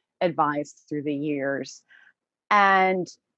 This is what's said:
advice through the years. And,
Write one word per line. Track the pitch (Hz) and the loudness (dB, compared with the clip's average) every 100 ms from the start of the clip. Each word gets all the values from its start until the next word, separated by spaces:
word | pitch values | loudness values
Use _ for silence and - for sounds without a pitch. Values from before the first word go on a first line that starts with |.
| _ - | _ -4
advice | 180 151 147 147 147 - - | -2 0 0 0 -6 -12 -10
through | 151 | -8
the | 143 | -4
years. | 143 151 143 135 139 135 - _ - _ _ _ _ - | -4 -4 -4 -4 -4 -8 -14 _ -20 _ _ _ _ 0
And, | 208 196 196 190 190 165 - _ | 2 4 4 4 0 -4 -12 _